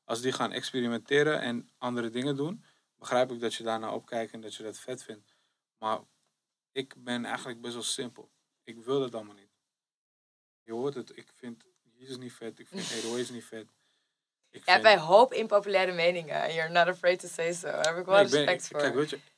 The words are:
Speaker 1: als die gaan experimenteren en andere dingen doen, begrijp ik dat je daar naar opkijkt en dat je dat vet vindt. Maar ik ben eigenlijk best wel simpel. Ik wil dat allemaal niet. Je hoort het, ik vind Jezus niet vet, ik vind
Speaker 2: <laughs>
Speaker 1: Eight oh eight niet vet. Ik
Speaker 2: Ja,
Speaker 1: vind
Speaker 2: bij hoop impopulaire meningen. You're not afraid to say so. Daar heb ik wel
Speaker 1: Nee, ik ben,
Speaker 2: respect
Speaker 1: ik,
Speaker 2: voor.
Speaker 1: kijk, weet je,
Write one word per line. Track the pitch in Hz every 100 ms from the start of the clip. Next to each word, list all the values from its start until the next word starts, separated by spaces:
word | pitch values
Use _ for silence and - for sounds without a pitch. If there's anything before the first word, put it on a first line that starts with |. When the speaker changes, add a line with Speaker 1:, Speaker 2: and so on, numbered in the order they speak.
Speaker 1:
als | - 117
die | 131
gaan | 127 117
experimenteren | 123 - 131 120 117 - 143 151 151
en | 120 120 - -
andere | 123 120 117
dingen | 117 139 139
doen, | 151 226 - _ _ _
begrijp | - 123 127
ik | 117
dat | 117
je | -
daar | 117 113
naar | 110
opkijkt | 110 - 117 110
en | 113
dat | 107 -
je |
dat | 110 101
vet | - 123
vindt. | - 107 _ _ _ _ _ -
Maar | 110 110 - _ _ _ _ _ _
ik | 135 131 -
ben | 123 120 113
eigenlijk | 120 131 117
best | 120
wel | 120
simpel. | 113 - 123 - - _ _ _
Ik | - 113
wil | 113 139
dat | 131 117
allemaal | 104 101
niet. | _ _ _ _ _ _ _ _ _ _ _ _
Je | -
hoort | 113 139
het, | 135 110 -
ik | -
vind | _ 123 113 _ _ _
Jezus | 117 131 127
niet | 123
vet, | - 117 -
ik | -
vind | 196 175
Speaker 2:
<laughs> |
Speaker 1:
Eight | 117 110
oh | 123
eight | 123
niet | 120 -
vet. | 113 107 _ _ _ _ _ _ _ _
Ik | - -
Speaker 2:
Ja, |
Speaker 1:
vind | 190
Speaker 2:
bij | 220 190
hoop | 156 202 254
impopulaire | 214 220 202 202 190 185
meningen. | 175 170 180 151 151 -
You're | 165 160
not | 175 170
afraid | 180 180 180
to | 175
say | - 165
so. | 175 170
Daar | - 156
heb | 170
ik | 180
wel | 196
Speaker 1:
Nee, | 196
ik |
ben, | 143 147
Speaker 2:
respect | 180
Speaker 1:
ik, | -
Speaker 2:
voor. | 147
Speaker 1:
kijk, | 143 120
weet | 151
je, | - -